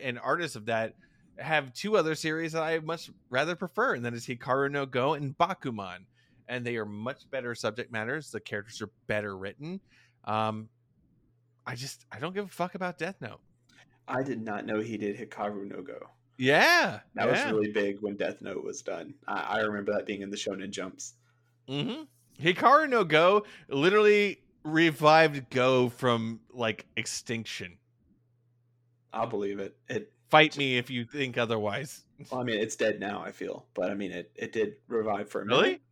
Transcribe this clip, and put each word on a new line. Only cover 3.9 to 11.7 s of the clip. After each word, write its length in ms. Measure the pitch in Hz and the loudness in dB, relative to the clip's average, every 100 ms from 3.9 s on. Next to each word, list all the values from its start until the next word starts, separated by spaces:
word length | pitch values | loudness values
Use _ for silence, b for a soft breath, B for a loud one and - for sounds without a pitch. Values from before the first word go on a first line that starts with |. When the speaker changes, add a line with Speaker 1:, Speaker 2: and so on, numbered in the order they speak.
Speaker 1:
and 100 | 151 | 0
that 100 | 120 | -4
is 120 | 117 120 | -6 -8
Hikaru 440 | 120 135 135 139 | -8 0 2 2
no 160 | 143 135 | 0 -2
Go 280 | 127 135 | 0 0
and 220 | 151 143 - | 0 -4 0
Bakuman. 680 | 170 185 135 110 95 90 92 b b b - | 0 0 -6 -6 -8 -12 -18 b b b -10
And 180 | 123 120 | -6 -4
they 100 | 117 | -4
are 80 | |
much 460 | 104 104 117 143 - | -6 -6 -8 -10 -10
better 240 | 131 120 | -8 -6
subject 360 | 117 113 113 107 | -4 -4 -4 -8
matters. 380 | 117 110 151 147 | -6 -6 -6 -8
The 100 | 107 | -12
characters 420 | - 107 101 - | -8 -8 -8 -10
are 80 | 104 _ - | -12 _ -6
better 280 | 107 104 | -4 -4
written. 460 | 95 95 - 156 190 _ b b b | -8 -10 -10 -10 -12 _ b b b
Um, 440 | - 107 110 107 110 _ _ _ _ _ _ _ _ _ | -4 -2 -2 -4 -12 _ _ _ _ _ _ _ _ _
I 80 | - | -14